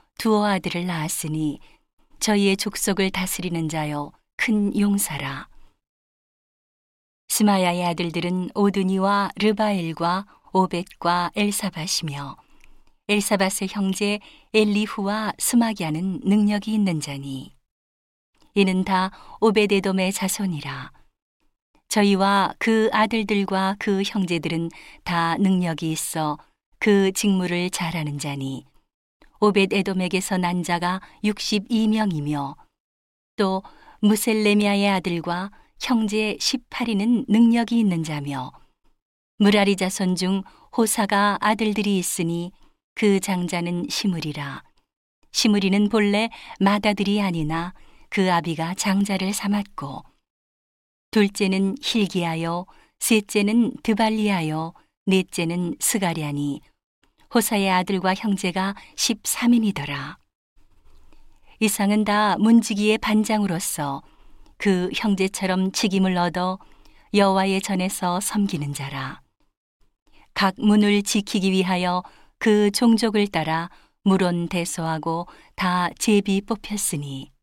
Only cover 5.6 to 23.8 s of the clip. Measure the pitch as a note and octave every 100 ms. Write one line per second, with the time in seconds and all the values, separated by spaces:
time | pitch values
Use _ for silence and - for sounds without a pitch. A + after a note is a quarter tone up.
5.6 | - _ _ _ _ _ _ _ _ _
6.6 | _ _ _ _ _ _ _ - G#3+ G3
7.6 | F3+ F3 F3 E3+ F3 E3+ F3 F3+ F3 -
8.6 | G3+ G3 F#3+ F#3+ F#3+ G3+ G3+ - G#3+ G#3+
9.6 | G#3+ G3 E3 D#3+ E3+ F#3 G3+ _ _ F#3+
10.6 | F#3 F3 - - E3+ F3 F3 G#3 G#3 G3+
11.6 | G3 - D#3+ - D#3+ C#3 C#3 - _ -
12.6 | - - - _ - G#3 - G3+ F#3+ -
13.6 | F#3+ G#3 F#3+ F#3+ G3+ G#3 - - _ A3
14.6 | G#3+ G3+ G#3 - G3 G#3+ G#3+ - - A#3+
15.6 | A3+ A3 D#3+ D3+ F#3+ F3+ F#3 G#3 G#3 G#3
16.6 | G#3 G#3+ G3 D#3+ C#3+ C#3 C#3 C3+ - -
17.6 | _ _ _ _ _ _ _ _ _ G3+
18.6 | G3 F#3 F#3+ F#3+ F#3+ - - - A3+ G#3+
19.6 | G#3 G3 G3 F#3+ F#3 G3 F#3+ - G3 D#3
20.6 | C#3 C3+ C3+ - _ _ _ _ _ _
21.6 | _ _ _ A3 G3+ G3 G3 G3+ F#3 -
22.6 | A3+ A3 G#3+ G#3+ G#3+ A3+ G3+ G#3 G3 F#3+
23.6 | F#3+ G3+